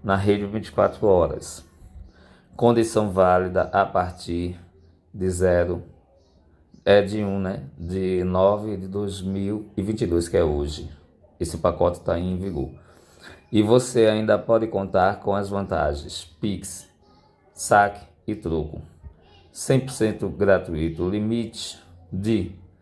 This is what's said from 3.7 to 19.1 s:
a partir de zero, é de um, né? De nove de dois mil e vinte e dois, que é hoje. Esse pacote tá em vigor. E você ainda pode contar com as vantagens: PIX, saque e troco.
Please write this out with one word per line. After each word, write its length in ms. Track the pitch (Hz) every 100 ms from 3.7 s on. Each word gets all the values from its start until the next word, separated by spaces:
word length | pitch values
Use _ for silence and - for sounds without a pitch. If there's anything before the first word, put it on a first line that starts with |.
a 140 | 98 95
partir 720 | 92 90 - - 87 87 87 - _ _ _ _
de 160 | - 92
zero, 540 | 90 92 87 87 87 - - _ _ _ _ _ _ _ -
é 160 | - 101
de 220 | 98 107
um, 160 | 101 98
né? 240 | 95 101 - -
De 460 | 85 95 92 92
nove 520 | 90 92 98 104 107 98
de 120 | 95
dois 340 | 101 101 95
mil 480 | 95 98 98 107 - -
e 60 |
vinte 180 | 98 110
e 60 | 98
dois, 200 | 85 85
que 80 | 90
é 60 |
hoje. 480 | 82 73 73 78 87 - _ _ _ _
Esse 200 | 85 80
pacote 420 | 90 85 90 87
tá 180 | - 85
em 180 | 90 90
vigor. 320 | 98 73 71 - _ - _ _ - - _
E 100 | 107
você 440 | 107 123 123 123 110
ainda 300 | 107 107 104
pode 300 | - 113 113
contar 540 | 98 95 95 92 104
com 120 | 107
as 160 | 98 98
vantagens: 760 | 98 90 85 76 71 87 - - _
PIX, 500 | 104 95 - - - _ _ _ _ _ _
saque 500 | - - 104 101 - - _ -
e 80 |
troco. 480 | 104 82 80 78 - - _ -